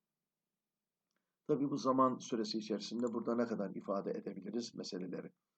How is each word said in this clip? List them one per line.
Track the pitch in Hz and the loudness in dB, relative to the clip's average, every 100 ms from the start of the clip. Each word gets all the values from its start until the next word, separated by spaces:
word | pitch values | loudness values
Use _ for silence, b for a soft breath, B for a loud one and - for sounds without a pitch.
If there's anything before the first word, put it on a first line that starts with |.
| _ _ _ _ _ _ _ _ _ _ _ _ _ _ - | _ _ _ _ _ _ _ _ _ _ _ _ _ _ 0
Tabi | 135 143 | 2 2
bu | 139 | 2
zaman | 131 131 131 123 | 4 6 6 4
süresi | - 113 107 110 | -2 -2 0 -2
içerisinde | 107 101 - 110 120 | -2 -2 -2 -2 0
burada | 117 120 117 | 0 0 2
ne | 117 | 2
kadar | 98 98 | 0 -2
ifade | - - 98 95 | -4 -2 0 0
edebiliriz | - - 95 95 113 - | -4 -4 -8 -4 -4 -4
meseleleri. | 92 92 92 90 - - _ _ | -6 -6 -6 -6 -6 -10 _ _